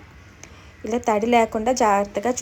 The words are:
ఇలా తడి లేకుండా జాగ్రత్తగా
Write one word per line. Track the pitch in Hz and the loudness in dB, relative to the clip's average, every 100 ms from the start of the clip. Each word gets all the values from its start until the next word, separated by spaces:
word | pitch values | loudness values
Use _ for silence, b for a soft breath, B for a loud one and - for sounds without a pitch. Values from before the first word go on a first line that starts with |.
| - - B B B B B B 208 | -8 -20 B B B B B B -6
ఇలా | 233 | -4
తడి | 240 208 226 | 0 0 2
లేకుండా | 240 226 226 220 | 2 2 -2 -2
జాగ్రత్తగా | 254 220 202 202 208 240 247 | 0 2 2 0 -4 -4 -4